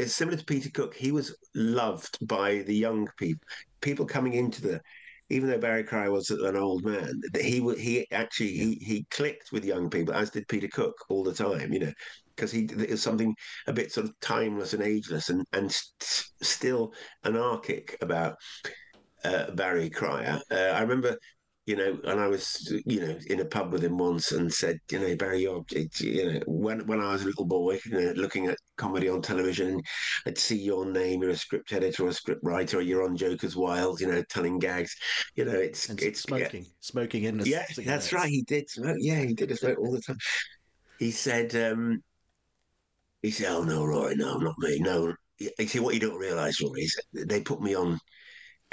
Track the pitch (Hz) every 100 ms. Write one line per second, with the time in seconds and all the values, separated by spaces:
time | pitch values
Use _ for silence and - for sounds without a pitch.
0 | 123 - 170 165 - 143 139 - 123 -
1 | 131 147 131 - _ - 110 123 113 82
2 | - - 110 101 101 101 98 104 113 110
3 | 104 - 87 80 - - - _ 143 143
4 | 131 139 127 123 123 - 107 82 - -
5 | - - _ 131 131 120 113 113 107 110
6 | 101 98 92 110 95 98 98 92 104 104
7 | 76 65 - - 127 123 120 113 117 117
8 | - 101 113 - 107 90 110 110 104 107
9 | - - 147 - - 110 98 90 87 87
10 | 85 - 107 104 101 107 98 - 113 -
11 | - 98 95 85 104 85 67 92 80 -
12 | - - _ - 107 113 110 107 110 107
13 | 117 113 113 107 - - - 113 - -
14 | 110 - - 117 113 101 95 104 104 107
15 | 107 80 - 90 90 98 98 - - _
16 | - - - - - - 131 127 113 -
17 | - - 98 113 123 - - - - -
18 | 87 85 82 - - - - - - -
19 | _ _ 90 92 - 90 95 87 82 -
20 | 90 69 58 76 - 92 95 95 110 127
21 | 123 117 - _ _ _ - 101 98 85
22 | - 101 101 98 - - - 104 - 107
23 | 82 80 - 95 87 110 90 87 85 90
24 | 87 85 - - 85 80 87 - - 95
25 | 95 85 95 92 95 90 85 - 78 -
26 | - 76 90 78 - 80 107 110 104 110
27 | 101 98 98 98 90 92 90 95 113 98
28 | 87 87 95 98 92 - - - 101 95
29 | 92 92 85 95 92 90 92 95 - -
30 | - - - - - 110 101 95 95 92
31 | 92 92 92 85 - - - 98 92 80
32 | 90 82 - 87 85 87 87 95 90 92
33 | 92 87 92 90 95 87 90 90 92 87
34 | 92 87 85 - 87 90 90 90 85 -
35 | - - - - 120 98 95 - - 101
36 | 104 - - 131 87 95 90 _ - 127
37 | 117 117 110 110 101 156 - - 117 143
38 | - 180 170 143 117 147 143 - 131 156
39 | 139 156 131 113 131 127 127 - 113 123
40 | 123 120 - - - - _ _ _ -
41 | 117 113 135 117 117 117 113 113 117 110
42 | - _ _ _ _ _ _ _ _ _
43 | _ _ 107 107 90 85 - 78 - 73
44 | 71 71 71 - - 156 80 71 90 87
45 | 85 87 _ _ 101 - 107 123 120 120
46 | 110 90 95 85 73 - 71 131 160 -
47 | - 104 - 104 - 139 101 95 87 82
48 | - - - - - - _